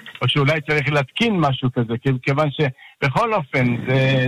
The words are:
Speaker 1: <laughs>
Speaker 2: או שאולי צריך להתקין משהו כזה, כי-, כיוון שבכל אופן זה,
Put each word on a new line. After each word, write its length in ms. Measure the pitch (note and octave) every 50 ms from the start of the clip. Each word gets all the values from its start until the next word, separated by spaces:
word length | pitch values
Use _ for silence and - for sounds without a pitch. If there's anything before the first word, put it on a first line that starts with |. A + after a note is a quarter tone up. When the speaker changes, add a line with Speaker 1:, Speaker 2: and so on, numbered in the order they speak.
Speaker 1:
<laughs> 200 | - - - -
Speaker 2:
או 60 | C3 B2+
שאולי 320 | - D3 C#3 C3+ D#3+ D#3+
צריך 320 | D3 - D3+ D3+ C3+ C#3+
להתקין 480 | D3+ D3 C#3 - _ - A3+ A#3 G#3 F3
משהו 320 | D3+ C#3 C3 - - B2
כזה, 260 | - B2+ A#2 A2 A#2 A#2
כי-, 80 | - C#3 C3 B2
כיוון 260 | - D3 C#3 C#3+ D#3 D3
שבכל 840 | C3+ - D3+ C#3 C3 - - - - _ C#3+ C3+ C3 F3 A3+ A#3 A3
אופן 420 | G3 D3 - - C#3 B2+ B2 A#2+ A2+ - B2+
זה, 380 | C3 C3+ C3 C3+ C3+ C3 B2+